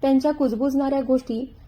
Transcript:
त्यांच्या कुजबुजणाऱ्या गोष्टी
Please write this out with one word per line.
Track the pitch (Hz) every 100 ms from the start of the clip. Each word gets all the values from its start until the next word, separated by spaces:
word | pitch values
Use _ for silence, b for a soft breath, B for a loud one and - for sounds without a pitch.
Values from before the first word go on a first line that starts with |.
त्यांच्या | 269 269 302
कुजबुजणाऱ्या | 302 262 214 269 269 269 277
गोष्टी | 262 262 262 226 262 b